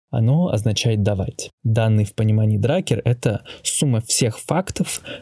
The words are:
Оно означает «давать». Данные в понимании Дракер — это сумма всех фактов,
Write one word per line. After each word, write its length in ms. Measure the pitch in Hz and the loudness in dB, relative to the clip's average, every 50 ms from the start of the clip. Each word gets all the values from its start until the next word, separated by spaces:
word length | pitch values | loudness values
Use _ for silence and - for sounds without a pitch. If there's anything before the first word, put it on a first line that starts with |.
| _ _ | _ _
Оно 380 | - 120 110 117 139 165 180 175 | -2 0 2 4 4 2 2 2
означает 540 | - 110 101 113 101 - - 120 110 107 98 | 0 0 0 0 0 0 0 0 0 2 2
«давать». 480 | 101 104 95 95 - - - - - _ _ - | 0 0 -2 -4 -6 -8 -10 -14 -16 _ _ -2
Данные 440 | 117 110 117 113 110 107 107 104 | 0 2 2 2 4 4 2 2
в 80 | 98 - | 0 -2
понимании 420 | - 110 107 107 110 107 107 107 | 0 0 2 2 2 2 2 2
Дракер — 460 | 101 104 117 151 190 185 - 120 - - | 2 2 0 0 0 0 -2 -2 0 0
это 400 | - 123 120 - - 104 - - - - - - | 0 0 0 0 -2 -2 -4 -6 -12 -16 -10 -8
сумма 380 | - - - 165 143 120 110 | -4 -2 0 0 2 2 0
всех 400 | 117 - - - 131 110 110 - | 0 -2 0 0 0 0 -2 -4
фактов, 640 | - - 147 170 190 - - - 170 - - - - - - - | -4 -2 -2 -2 -2 -2 -4 -4 -4 -4 -6 -8 -10 -12 -16 -14